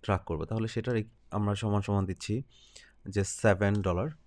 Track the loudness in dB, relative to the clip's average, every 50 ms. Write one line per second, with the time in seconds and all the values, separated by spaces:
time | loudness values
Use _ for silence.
0 | 0 0 0 0 0 -4 -4 -4 -2 -4 -2 -2 -2 -2 -4 -4 -2 0 0 0
1 | -2 -4 -10 _ -18 -8 -4 0 0 0 0 0 0 0 0 0 2 2 0 0
2 | 0 0 -4 -8 -4 -4 -4 -4 -4 _ -18 -20 -20 -20 _ -20 -20 -20 _ -18
3 | -16 -4 -2 -2 -2 -2 -4 2 4 4 4 6 4 2 2 2 2 0 0 0
4 | -2 -4 -6 -12 -20